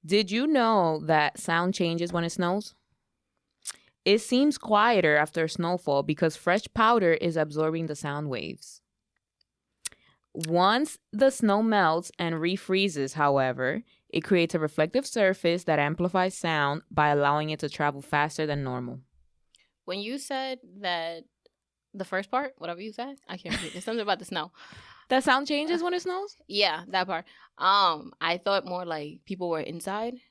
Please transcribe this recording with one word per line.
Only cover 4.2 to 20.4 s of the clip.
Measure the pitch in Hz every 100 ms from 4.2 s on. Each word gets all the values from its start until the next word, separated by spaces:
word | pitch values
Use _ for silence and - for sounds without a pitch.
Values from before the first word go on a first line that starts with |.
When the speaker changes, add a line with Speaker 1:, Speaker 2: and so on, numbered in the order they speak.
Speaker 1:
seems | - 247 294 -
quieter | - 208 226 220 165 147
after | 156 165
a | 160
snowfall | - 170 175 - 139
because | 151 151 165 -
fresh | - 180 -
powder | - 226 240 180
is | 165 170 165
absorbing | 151 147 156 165 160
the | 147
sound | 151 143 151
waves. | 123 78 - - - _ _ _ _ _ _ _ _ _ _ - _ _ _ _
Once | - 160 170 190 233 302 - _
the | 208 269
snow | 269 220 202
melts | 226 214 170 165 180 -
and | 170 165
refreezes, | 170 190 - 190 196 151 135
however, | 156 143 139 131 127 127 180 - _ _
it | -
creates | - 185 165
a | 165
reflective | 151 - 160 247 277
surface | 240 190 185 170 175
that | 175 151
amplifies | 147 160 180 185 185
sound | - 170 156 143 147 -
by | - 151
allowing | 147 143 147 156
it | 151
to | 147
travel | - 147 139
faster | 139 151 151 - 156
than | 143
normal. | 135 123 123 127 _ _ _ _ _ _ _ _
Speaker 2:
When | - 190
you | 208 277
said | - 269